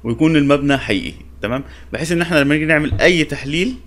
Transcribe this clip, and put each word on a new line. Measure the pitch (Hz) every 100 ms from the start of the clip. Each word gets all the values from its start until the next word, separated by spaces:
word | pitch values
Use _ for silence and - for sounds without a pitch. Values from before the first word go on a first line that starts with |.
ويكون | 117 117 156 160
المبنى | 143 143 143 139
حقيقي. | - 101 - - - -
تمام؟ | 101 127 139 - -
بحيث | 110 156
إن | 175
إحنا | 165 170
لما | 139
نيجي | 151 156
نعمل | 156 151 -
أي | 160 180
تحليل | 147 143 139 156 202 254